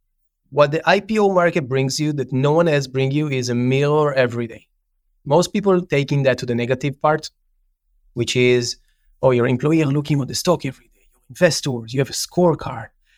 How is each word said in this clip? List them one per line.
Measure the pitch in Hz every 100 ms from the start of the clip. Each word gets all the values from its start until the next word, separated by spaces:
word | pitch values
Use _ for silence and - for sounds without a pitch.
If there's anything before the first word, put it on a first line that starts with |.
| _ _ _ _ _
What | 139 147
the | 156 160
I | 196
P | 202 220
O | 202
market | 185 170 170 135
brings | 135 135 131
you | 151
that | 147 123
no | 131 143
one | 160 170
else | 147 127
bring | 131 135
you | 143 151
is | 131 120
a |
mirror | 120 123 135 143 151 147
every | 135 123 120 117
day. | 107 _ _ _ _ _ _
Most | 143 151 175
people | 208 196 180
taking | 180 139 139 143
that | 131 123
to | 123
the |
negative | 120 120 127 147 139
part, | 151 156 - _ _ _ _ _ _ _ _
which | - 117 127
is, | 123 123 120 - _ _ _ -
"Oh, | 131
your | 123 120
employee | 127 147 160
are | 143
looking | 143 147 143
at | 135
the |
stock | - - 156 135
every | - _
day. | _ _
Your | _ _
investors, | 123 175 - 147 123 113
you | 131
have | 135
a |
scorecard. | - - - 180 151 - 117 113 _ _